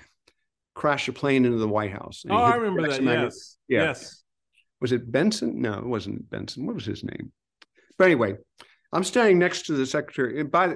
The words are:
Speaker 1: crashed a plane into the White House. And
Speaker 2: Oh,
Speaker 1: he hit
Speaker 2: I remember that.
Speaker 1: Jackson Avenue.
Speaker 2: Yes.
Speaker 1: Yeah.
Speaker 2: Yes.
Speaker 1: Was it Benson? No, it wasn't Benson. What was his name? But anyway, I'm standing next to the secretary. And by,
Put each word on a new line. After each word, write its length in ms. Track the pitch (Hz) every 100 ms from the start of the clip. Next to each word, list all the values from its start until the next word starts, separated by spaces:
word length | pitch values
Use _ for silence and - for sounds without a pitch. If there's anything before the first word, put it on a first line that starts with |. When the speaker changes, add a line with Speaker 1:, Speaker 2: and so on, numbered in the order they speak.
| _ _ _ _ _ _ _ -
Speaker 1:
crashed 320 | 151 135 -
a 60 |
plane 320 | 123 143 135 123
into 140 | 117
the 80 | 107
White 240 | 104 104
House. 320 | 98 - -
And 100 | -
Speaker 2:
Oh, 40 | 214
Speaker 1:
he 60 | 240
hit 60 |
Speaker 2:
I 20 | 240
remember 260 | 214 175
that. 60 | 151
Speaker 1:
Jackson 180 | 135 131
Avenue. 160 | 120 123
Speaker 2:
Yes. 320 | - - _ -
Speaker 1:
Yeah. 160 | 117
Speaker 2:
Yes. 400 | 160 123 - - _ _ _ _ _ _
Speaker 1:
Was 120 | 120
it 180 | 123 120
Benson? 500 | 131 208 214 - 113
No, 120 | 120
it 120 | 98 120
wasn't 440 | 113 95 104 -
Benson. 360 | 107 - - 170
What 80 | 196
was 100 | 101
his 180 | -
name? 300 | - - - - _ _ _ _ _ -
But 80 | 185
anyway, 300 | 135 104 101 _ _ - _ _
I'm 120 | 170
standing 340 | 190 247 220 180
next 300 | 180 180 -
to 60 |
the 120 | 143 131
secretary. 540 | 151 147 - 123 135
And 100 | 147
by, 260 | 170 185